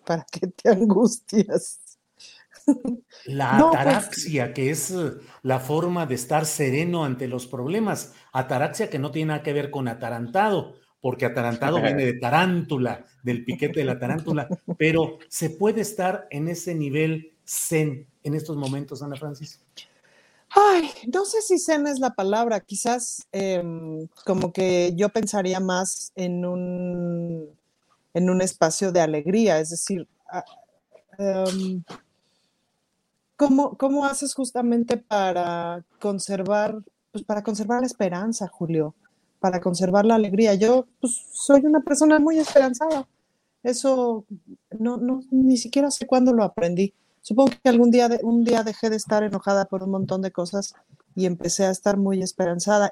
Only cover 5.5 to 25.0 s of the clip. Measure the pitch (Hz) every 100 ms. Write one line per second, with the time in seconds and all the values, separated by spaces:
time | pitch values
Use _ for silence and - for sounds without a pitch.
5.5 | 127 127 156 175 175 156 123 - 151 156
6.5 | - 139 139 175 175 147 127 131 127 -
7.5 | 127 131 202 214 139 - - _ 131 127
8.5 | 127 156 - - 147 143 151 156 151 151
9.5 | 147 139 147 127 117 117 117 117 190 214
10.5 | 185 127 - _ _ 127 123 120 127 120
11.5 | 117 139 165 110 139 127 123 123 147 185
12.5 | 175 - 139 123 101 - _ 120 120 120
13.5 | 123 147 160 135 127 127 160 160 151 127
14.5 | 180 - 175 156 165 151 - - - 160
15.5 | 160 202 220 202 - 180 160 - 143 160
16.5 | 170 180 165 143 143 160 160 160 _ -
17.5 | - - 160 156 131 - _ 143 151 156
18.5 | 147 135 139 143 131 143 135 147 139 151
19.5 | - _ - - _ _ _ _ _ _
20.5 | 403 415 370 302 - 226 349 392 453 427
21.5 | 359 - 302 294 269 254 240 190 208 233
22.5 | 208 - 196 240 240 233 - - 196 196
23.5 | 180 175 165 160 156 160 - - 185 180
24.5 | 190 190 180 175 170